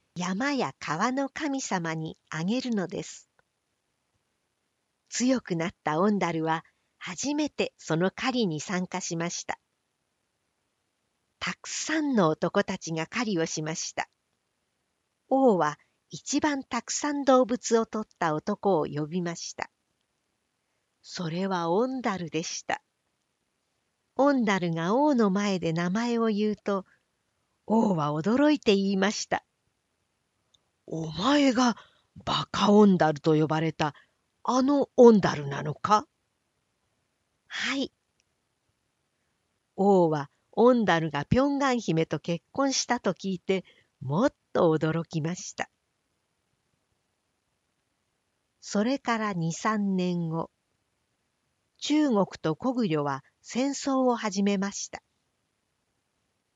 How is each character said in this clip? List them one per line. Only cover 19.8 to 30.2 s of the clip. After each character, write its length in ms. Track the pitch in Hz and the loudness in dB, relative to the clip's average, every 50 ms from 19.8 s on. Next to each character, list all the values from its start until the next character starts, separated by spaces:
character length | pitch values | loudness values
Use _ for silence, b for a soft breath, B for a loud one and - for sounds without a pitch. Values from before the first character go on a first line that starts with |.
| _ _ _ _ _ _ _ _ _ _ _ _ _ _ _ _ _ _ _ _ _ _ _ _ | _ _ _ _ _ _ _ _ _ _ _ _ _ _ _ _ _ _ _ _ _ _ _ _
そ 260 | _ - - - 175 160 | _ -16 -10 -8 -6 -6
れ 180 | 160 180 196 | -4 -4 -4
は 220 | 196 185 175 170 165 | -2 -2 -2 0 0
オ 160 | 175 208 247 | 0 0 0
ン 140 | 262 262 262 | 0 -4 -4
ダ 160 | 233 233 190 | -4 -4 -4
ル 140 | 180 175 151 | -4 -8 -6
で 140 | - 160 160 | -6 -6 -6
し 200 | - - - - | -6 -10 -10 -6
た。 160 | - - - - _ _ _ _ _ _ _ _ _ _ _ _ _ _ _ _ _ _ _ _ _ _ _ _ _ _ | -6 -6 -6 -8 _ _ _ _ _ _ _ _ _ _ _ _ _ _ _ _ _ _ _ _ _ _ _ _ _ _
オ 160 | - 269 285 | 2 2 4
ン 140 | 277 254 226 | 4 2 2
ダ 120 | 214 196 185 | 0 0 0
ル 140 | 180 175 | 0 -2
が 220 | 165 165 165 175 220 | -2 -2 -2 0 2
王 200 | 269 294 302 285 | 2 2 2 2
の 140 | 233 220 196 | 2 2 2
前 300 | 185 202 208 202 190 175 | 2 0 0 0 -2 -2
で 160 | 170 165 160 | -2 -2 -2
名 160 | 170 175 180 | -2 -2 -2
前 280 | 185 220 240 240 233 233 | -2 -2 -2 -2 -2 0
を 100 | 226 226 | 0 0
言 240 | 208 202 214 214 | 0 0 -2 -2
う 40 | 208 | -2
と、 300 | - _ 208 202 190 196 b b b b _ _ _ _ _ _ _ _ _ _ _ _ | -4 _ -4 -4 -4 -6 b b b b _ _ _ _ _ _ _ _ _ _ _ _
王 280 | - 214 226 226 208 185 | 0 0 2 2 2 0
は 180 | 160 143 147 | 0 0 -2
驚 380 | 147 156 160 202 233 269 294 302 | -2 -2 0 0 2 4 4 4
い 80 | 302 - | 4 2
て 160 | - 220 196 | 2 2 2
言 180 | 196 196 196 | 4 2 0
い 40 | 202 | 0
ま 140 | 190 190 202 | 2 0 0
し 180 | - - - - | 0 -4 -4 -4
た。 160 | 202 - - _ _ _ _ _ _ _ _ _ _ _ _ _ _ _ | -4 -4 -6 _ _ _ _ _ _ _ _ _ _ _ _ _ _ _